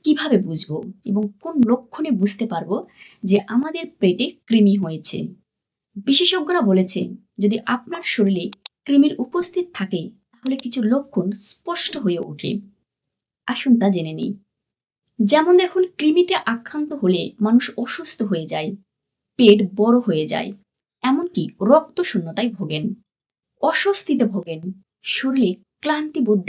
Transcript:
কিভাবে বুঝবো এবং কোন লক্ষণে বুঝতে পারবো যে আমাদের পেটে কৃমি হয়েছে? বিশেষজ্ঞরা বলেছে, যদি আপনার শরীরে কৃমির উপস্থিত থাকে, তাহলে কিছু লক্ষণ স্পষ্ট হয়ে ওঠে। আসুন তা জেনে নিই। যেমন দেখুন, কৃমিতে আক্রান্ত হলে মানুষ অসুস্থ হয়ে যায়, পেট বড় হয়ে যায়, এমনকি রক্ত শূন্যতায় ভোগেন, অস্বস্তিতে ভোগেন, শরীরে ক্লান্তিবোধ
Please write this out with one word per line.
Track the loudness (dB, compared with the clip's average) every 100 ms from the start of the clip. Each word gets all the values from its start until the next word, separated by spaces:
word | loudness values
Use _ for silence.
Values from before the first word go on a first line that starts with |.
কিভাবে | 0 0 2 0
বুঝবো | 0 -6 -6 -8 -10 -14
এবং | -4 -2 -4 -8
কোন | -6 2 2
লক্ষণে | 2 -2 -8 -2
বুঝতে | 0 0 -2 -4
পারবো | -6 -4 -6 -6 _ -20 _
যে | 0 0 2
আমাদের | -2 -2 -6 -12 _
পেটে | 0 0 -4 -6 -2
কৃমি | 4 4 2
হয়েছে? | -2 -6 -10 -8 -10 -12 _ _ _ _ _ -8
বিশেষজ্ঞরা | 0 2 2 0 0 0
বলেছে, | 2 2 2 -4 -8 -10 _ -2
যদি | -2 0 -4
আপনার | -6 -6 -10 -6
শরীরে | 0 0 0 -4 -10 -18 -14 2
কৃমির | 4 6 2
উপস্থিত | -4 -4 -2 -4 -6
থাকে, | -6 -6 -4 -8 -14 _
তাহলে | _ -4 -4
কিছু | -4 -2
লক্ষণ | 0 0 0 -2 -2 -6 -10
স্পষ্ট | -10 -8 -6 -6 -4
হয়ে | -2 -2 -6
ওঠে। | -8 -6 -6 -10 _ _ _ _ _ _ _ -8
আসুন | -4 4 4
তা | 4
জেনে | 0 -4 -6
নিই। | -6 -8 _ _ _ _ _ _ _ -2
যেমন | 4 4 6 4
দেখুন, | 4 0 -2 0
কৃমিতে | 2 4 2 0 -2
আক্রান্ত | -6 -6 -8 -6
হলে | -2 0 0 -2 -2
মানুষ | 4 4 2 -4
অসুস্থ | -8 -8 -10 -6
হয়ে | -4 -2 -4
যায়, | -6 -6 -10 _ _ _ _ _ 4
পেট | 8 8 4 2
বড় | 4 4 2
হয়ে | -2 -2
যায়, | -4 -6 -12 _ _ _ _
এমনকি | -2 0 -2 -4 -6 -2
রক্ত | 4 4 4 -4
শূন্যতায় | -4 -4 -4 -4 -4
ভোগেন, | -4 -6 -6 -6 -8 _ _ _ _ _ _
অস্বস্তিতে | -2 0 0 -2 -2 0
ভোগেন, | 0 -2 -8 -10 -10 -14 _ _
শরীরে | -8 -4 -2 2 0 0 _ _
ক্লান্তিবোধ | -4 -4 -4 -2 0 0